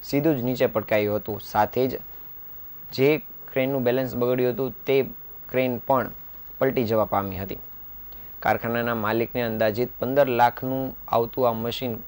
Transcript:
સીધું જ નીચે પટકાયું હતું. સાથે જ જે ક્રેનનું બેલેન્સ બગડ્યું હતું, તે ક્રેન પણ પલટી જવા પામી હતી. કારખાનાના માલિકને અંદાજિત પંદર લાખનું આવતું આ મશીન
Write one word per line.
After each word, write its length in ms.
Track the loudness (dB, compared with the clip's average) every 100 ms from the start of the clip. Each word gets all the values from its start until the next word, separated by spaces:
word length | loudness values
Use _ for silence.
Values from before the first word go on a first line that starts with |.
સીધું 340 | 0 2 4 2
જ 60 |
નીચે 240 | 2 2 2
પટકાયું 480 | 2 2 2 4 0
હતું. 240 | -2 -8
સાથે 460 | -2 2 2 4 0
જ 60 | -2 -10 -18 -16 -16 -16 -16 -14 -14 -12
જે 200 | 2 4 4 0 -16 -6
ક્રેનનું 360 | -2 0 2
બેલેન્સ 300 | 2 2 0 0
બગડ્યું 380 | 0 4 2
હતું, 220 | 2 -4 -4 2
તે 100 | 2 2 -4 -16 -16 -4
ક્રેન 300 | 0 0 -2
પણ 320 | 2 2 2 -6 -16 -18 -18 0
પલટી 280 | 2 2 2
જવા 200 | 2 2
પામી 320 | 2 0 -4
હતી. 220 | -6 -8 -12 -14 -16 -14 -14 -16 -16 -4
કારખાનાના 560 | 0 2 2 0 0 0
માલિકને 460 | 2 2 0 0
અંદાજિત 480 | -2 2 0 2 -4 -2
પંદર 280 | 0 4 4
લાખનું 580 | 6 4 4 -4 -2 -4 -8 0
આવતું 420 | 0 0 2 2
આ 40 |
મશીન 440 | 2 -2 -4 -4 -6